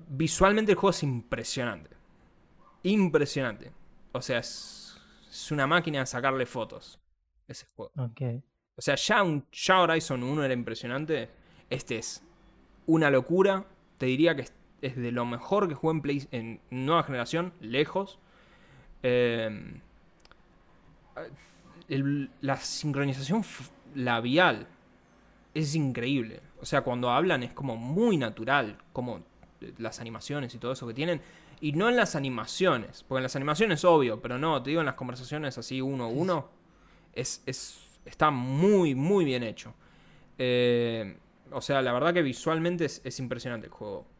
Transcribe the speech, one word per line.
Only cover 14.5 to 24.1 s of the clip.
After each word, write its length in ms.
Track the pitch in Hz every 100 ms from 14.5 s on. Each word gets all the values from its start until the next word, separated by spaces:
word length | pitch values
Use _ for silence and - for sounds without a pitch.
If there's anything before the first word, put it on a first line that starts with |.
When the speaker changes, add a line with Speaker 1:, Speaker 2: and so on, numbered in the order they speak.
| - _ _
Speaker 1:
es 160 | 135 123
de 140 | 120
lo 120 | 120 120
mejor 440 | 120 - 202 190
que 60 | 143
jugué 180 | 160
en 80 | 160
Play, 260 | 143 143 131
en 280 | 123 113 110 -
nueva 340 | 127 135 165
generación, 500 | 143 127 117 160 180 165
lejos. 580 | 107 127 151 185 196 - _ - - - - - - -
Em, 760 | 127 123 120 117 110 104 - - - _ - _ _ - _ _ _ - - - _ - 165 143 - - - - -
el, 420 | 135 139 143 135 -
la 160 | 139 135
sincronización 800 | - - 151 139 139 135 139 214
f-, 320 | - - 131 - - 139
labial 720 | 123